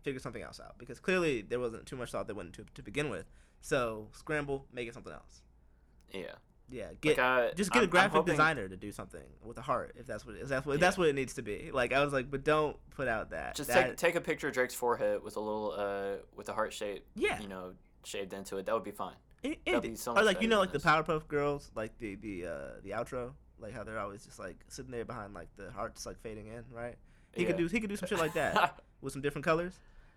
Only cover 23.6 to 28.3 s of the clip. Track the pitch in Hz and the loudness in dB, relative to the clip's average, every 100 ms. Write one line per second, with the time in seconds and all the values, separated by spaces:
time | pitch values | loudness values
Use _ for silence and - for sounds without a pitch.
23.6 | 110 113 104 110 101 101 - - 98 85 | -12 -10 -8 -6 -6 -8 -16 -12 -12 -12
24.6 | - - 131 120 104 120 101 101 80 - | -16 -14 -10 -8 -6 -8 -10 -12 -14 -14
25.6 | 95 98 110 - - 92 117 107 107 117 | -14 -8 -8 -8 -12 -10 -10 -10 -12 -14
26.6 | 117 117 120 - - - _ - 175 175 | -14 -10 -10 -10 -20 -20 _ -2 0 2
27.6 | 170 220 220 202 180 190 160 | 2 0 -2 -4 -2 0 2